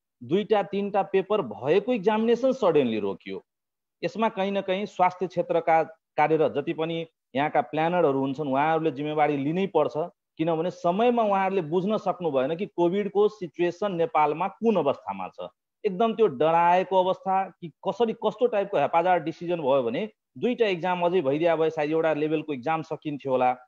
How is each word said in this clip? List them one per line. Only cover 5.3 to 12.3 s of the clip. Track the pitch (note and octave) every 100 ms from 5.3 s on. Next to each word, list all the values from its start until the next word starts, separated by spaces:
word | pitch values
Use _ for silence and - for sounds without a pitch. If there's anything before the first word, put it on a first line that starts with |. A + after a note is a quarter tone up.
| F3 E3+ E3 E3 D#3+ D#3 - _ -
कार्यरत | D3+ D#3 C#3
जति | A#2+ C#3+
पनि | D#3 D#3+ E3 D#3+ _ _ B2+
यहाँका | D3 D3+
प्लानरहरू | - D3+ E3 F3+ D#3 C3+
हुन्छन्, | C3+ C3+ D3
उहाँहरूले | C3 D#3 D#3+ D#3+
जिम्मेवारी | C3+ D3+ D3+ D3+ C#3+
लिनै | C#3 F3 F#3+
पर्छ, | E3 C3+ D3 F3 - _ -
किनभने | D#3+ D#3+ F3
समयमा | - F3 F#3+ A#3+ A#3+
उहाँहरूले | G#3+ G3 F#3+ G3
बुझ्न | D3+ F3+ F#3 G#3+
सक्नु | F#3 F3 E3+